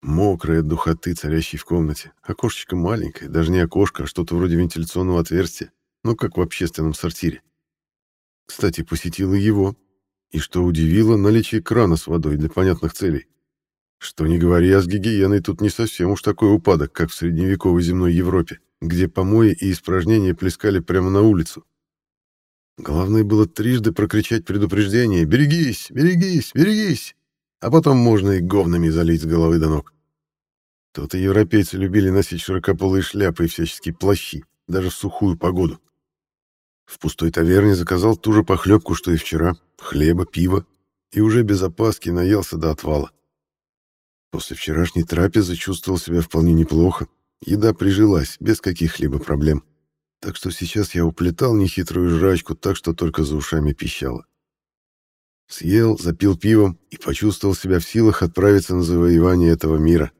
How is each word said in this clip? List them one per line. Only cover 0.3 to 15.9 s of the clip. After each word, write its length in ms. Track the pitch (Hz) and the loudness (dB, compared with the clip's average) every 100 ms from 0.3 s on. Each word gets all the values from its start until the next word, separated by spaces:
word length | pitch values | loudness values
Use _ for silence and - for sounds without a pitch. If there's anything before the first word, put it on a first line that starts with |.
| 90 - 82 | 0 0 0
от 80 | 76 | 0
духоты, 460 | 82 - 82 - | -2 -2 -4 -4
царящей 440 | 85 76 80 82 80 | -6 -4 -4 -4 -10
в 60 | |
комнате. 480 | - 85 80 76 - _ | -6 -2 -2 -6 -12 _
Окошечко 540 | - 104 120 - - 90 | -12 -6 -6 -6 -8 -4
маленькое, 520 | 87 113 80 - 71 | -4 -4 -6 -12 -6
даже 220 | 76 82 | -2 0
не 80 | 92 | 0
окошко, 460 | 85 87 98 - | 0 0 -2 -2
а 20 | 71 | -10
что-то 300 | - 85 87 | -6 -4 -2
вроде 200 | 90 85 | 0 0
вентиляционного 640 | 87 82 82 - 92 87 | -2 -4 -6 -4 -2 -2
отверстия, 520 | 85 87 90 - 85 _ _ _ | 0 -2 -4 -6 -16 _ _ _
ну, 100 | 110 | -6
как 220 | 117 113 - | -4 -4 -4
в 40 | |
общественном 540 | 87 - 87 - 80 | -4 -4 -6 -4 -4
сортире. 480 | 76 85 82 85 - _ _ _ _ _ _ _ _ _ _ _ | -4 -8 -6 -6 -6 _ _ _ _ _ _ _ _ _ _ _
Кстати, 360 | - 101 82 | -4 -4 -4
посетил 520 | 82 82 90 - 95 | -8 -8 -8 -6 -2
и 60 | 98 | 0
его. 360 | 104 104 98 107 _ _ _ _ _ | 0 0 0 -4 _ _ _ _ _
И, 80 | 80 | -8
что 240 | - 180 | -6 -2
удивило, 540 | 90 82 80 92 110 113 | 0 2 2 2 4 2
наличие 460 | 101 110 107 110 | 4 2 0 -6
крана 340 | 85 110 107 82 | -2 2 2 2
с 100 | - | -2
водой 300 | 85 78 73 | -4 -2 -2
для 120 | 76 | -4
понятных 440 | - 95 85 80 | 0 0 0 -4
целей. 340 | - 95 73 - _ _ _ _ _ _ _ | -4 -4 -4 -8 _ _ _ _ _ _ _
Что 280 | - - 80 | -18 -4 -2
ни 100 | 85 | 2
говори, 340 | 85 87 87 | 4 4 6
а 100 | 98 | 4
с 40 | 90 | 2
гигиеной 540 | 101 98 107 98 101 | -2 -2 0 2 2
тут 220 | 85 87 | 0 -2
не 80 | 104 | -2
совсем 400 | - 113 | -2 -6